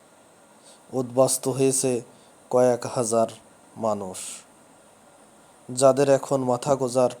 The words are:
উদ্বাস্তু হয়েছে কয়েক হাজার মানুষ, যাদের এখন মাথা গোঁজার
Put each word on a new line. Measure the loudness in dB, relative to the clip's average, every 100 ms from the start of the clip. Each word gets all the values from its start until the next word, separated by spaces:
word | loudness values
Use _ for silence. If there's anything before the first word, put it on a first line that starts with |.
| _ _ _ _ _ _ -20 -20 -10
উদ্বাস্তু | -8 -4 2 2 2 -2
হয়েছে | 0 0 2 0 -2 -6 -20 -20 _ -2
কয়েক | 2 4 2 -4
হাজার | -4 -2 0 -2 -4 -20 _ _ -6
মানুষ, | -4 -4 -8 -12 -14 -16 -20 _ _ _ _ _ _ _ -20 -20 _ _ -12
যাদের | 2 4 4 4
এখন | 2 0 -2
মাথা | 0 -2 -2 -2
গোঁজার | 0 0 0 -2